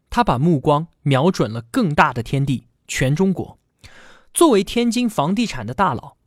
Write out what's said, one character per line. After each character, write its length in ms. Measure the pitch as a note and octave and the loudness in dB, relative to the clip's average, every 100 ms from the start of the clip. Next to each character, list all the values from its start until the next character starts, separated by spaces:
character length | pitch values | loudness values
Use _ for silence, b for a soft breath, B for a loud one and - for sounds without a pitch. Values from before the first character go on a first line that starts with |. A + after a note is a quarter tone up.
| - | -6
他 140 | - | 0
把 160 | A3+ C3 | 0 2
目 180 | E3 D3+ | 2 2
光 300 | D#3 D3 E3 _ | 2 0 -2 _
瞄 280 | D3 C3 E3 | 0 2 2
准 180 | - G#2 | 0 -2
了 140 | A#2 | -4
更 320 | - C4+ F#3+ | -6 -2 0
大 180 | D3+ D#3 | 2 0
的 80 | A#2+ | 0
天 240 | - C#3 | -4 -2
地， 220 | C#3 B2+ - _ - | -2 -4 -6 _ -8
全 260 | - C3 | -2 0
中 180 | D3+ F#3+ | 2 0
国。 280 | E3 G2 - _ _ b b b b b | -2 -8 -14 _ _ b b b b b
作 160 | - E4+ | 2 4
为 140 | G3+ | 4
天 260 | G3+ A#3 A#3+ | 0 -2 0
津 180 | B3 A#3+ | 0 -2
房 280 | F3+ D3 G3+ | -2 -2 0
地 100 | A3+ | -2
产 180 | C3 | -4
的 80 | G#2+ | -6
大 220 | C#3 F#3 | -2 -2
佬， 220 | A#2+ - - | -2 -8 -20